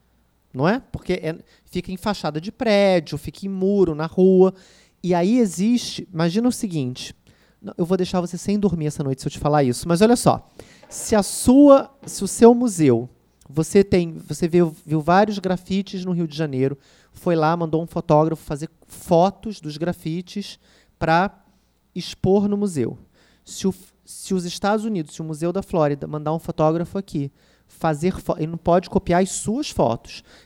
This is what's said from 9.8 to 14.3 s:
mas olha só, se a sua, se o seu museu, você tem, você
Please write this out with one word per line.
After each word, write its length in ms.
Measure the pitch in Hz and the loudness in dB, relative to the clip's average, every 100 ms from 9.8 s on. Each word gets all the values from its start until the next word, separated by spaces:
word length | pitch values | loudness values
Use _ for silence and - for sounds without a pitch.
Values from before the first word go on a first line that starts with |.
| 170 | -2
mas 120 | 170 | 2
olha 160 | 220 240 | 4 4
só, 320 | 143 123 - - - - - | 2 0 -6 -20 -20 -20 -18
se 280 | - - 214 | -12 -2 0
a 60 | |
sua, 680 | 190 - - 269 285 269 - _ - | 0 -2 4 8 8 8 4 _ -14
se 160 | - | -8
o 60 | 196 | -8
seu 260 | - 233 | 6 6
museu, 540 | 240 247 175 147 117 123 _ _ _ - | 6 0 2 4 4 -2 _ _ _ -8
você 340 | 139 160 202 | -4 2 2
tem, 300 | 196 190 170 | 4 2 0
você 340 | 160 - | -8 -12